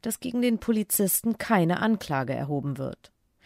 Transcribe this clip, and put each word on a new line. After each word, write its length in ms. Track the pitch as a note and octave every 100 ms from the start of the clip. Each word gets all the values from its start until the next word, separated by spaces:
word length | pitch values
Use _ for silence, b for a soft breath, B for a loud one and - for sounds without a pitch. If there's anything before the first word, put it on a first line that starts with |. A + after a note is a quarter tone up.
dass 180 | A3+ -
gegen 220 | B3+ A#3+
den 160 | A#3+ A3+
Polizisten 800 | - A3 G#3 - G3 - A#3 A3+
keine 460 | - G#3 E3 F3
Anklage 500 | A3 A3+ - C#3 C3
erhoben 460 | B2 C#3+ C#3+ C#3 C#3
wird. 320 | C3 - - _ _ _